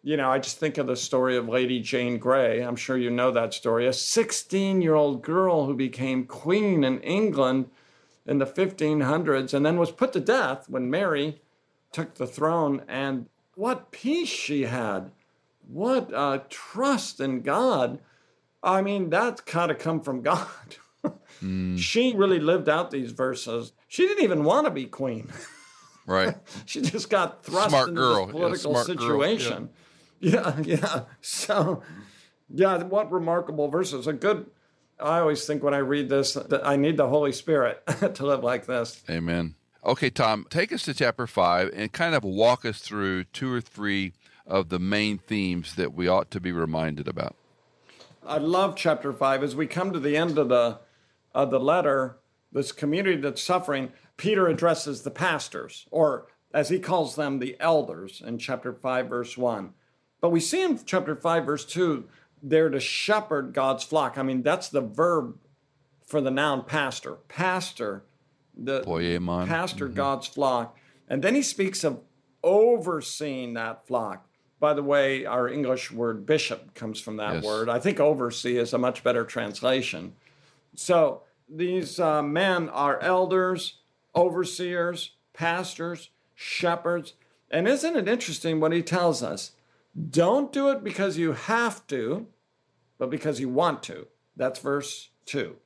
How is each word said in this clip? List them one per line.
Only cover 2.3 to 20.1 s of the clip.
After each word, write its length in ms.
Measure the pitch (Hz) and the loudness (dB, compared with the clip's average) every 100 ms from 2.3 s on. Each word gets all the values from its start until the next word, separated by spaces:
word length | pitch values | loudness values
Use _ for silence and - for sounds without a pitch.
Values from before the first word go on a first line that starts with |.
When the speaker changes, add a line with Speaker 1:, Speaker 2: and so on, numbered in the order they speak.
| 135 120 113 | 4 4 2
Speaker 1:
I'm 160 | 120 120 | -2 -6
sure 200 | - 131 | -2 0
you 140 | 123 | 0
know 200 | 120 127 | 2 2
that 220 | 117 113 | 2 0
story. 320 | - 120 113 123 | -2 0 2 2
A 60 | |
sixteen-year-old 1300 | 127 - 226 226 - - 190 196 190 165 156 147 127 | 0 0 2 2 -2 -2 0 2 2 4 4 4 0
girl 420 | 156 175 185 165 139 | 0 2 4 2 2
who 80 | |
became 520 | 131 131 120 131 131 127 | 0 -2 -2 -2 -2 -4
queen 580 | - 151 202 208 175 | -6 0 2 4 4
in 160 | 131 131 | 2 0
England 720 | - 190 214 139 131 131 127 _ _ _ _ _ - | -2 0 0 2 2 2 -2 _ _ _ _ _ -2
in 120 | 139 | 0
the 80 | 135 | 0
fifteen 540 | - 190 190 151 151 | 0 -2 0 0 2
hundreds 540 | 131 156 156 135 131 | 2 2 2 0 2
and 100 | 139 | 2
then 140 | 147 175 | 2 4
was 120 | 165 | 0
put 220 | - 262 | 2 0
to 80 | 190 | 0
death 480 | 202 254 160 139 - | 2 2 2 -4 -6
when 220 | 131 127 | -4 -2
Mary 500 | 156 196 147 151 151 _ _ _ _ _ | 0 0 0 -2 -6 _ _ _ _ _
took 240 | - 160 - | -10 -10 -6
the 100 | 123 | -8
throne. 560 | - 156 170 151 139 - | 0 2 2 2 0 -4
And 400 | 127 135 135 117 _ _ | -6 -4 -4 -8 _ _
what 360 | - 226 254 - | -6 -4 -4 -8
peace 360 | - 240 330 320 | -8 -2 -2 -2
she 340 | - - 143 | -6 -4 -2
had! 480 | 117 127 110 95 95 _ _ _ _ _ - | -2 -2 -2 -4 -8 _ _ _ _ _ -16
What, 460 | 135 226 262 - | -6 0 0 -2
uh, 280 | 117 143 135 139 | -2 0 -2 -6
trust 720 | - - 196 277 254 - - | -16 -12 -2 0 0 -2 -4
in 200 | 135 127 | -4 -2
God! 580 | 123 165 254 175 123 127 _ _ _ _ _ _ | 0 2 2 2 0 -2 _ _ _ _ _ _
I 200 | 185 190 | 2 2
mean, 260 | 196 202 175 | 2 0 2
that's 320 | 170 240 233 | 2 2 -2
gotta 340 | - 165 170 | -4 0 0
come 260 | 147 160 160 | 0 -2 -2
from 200 | 143 | -2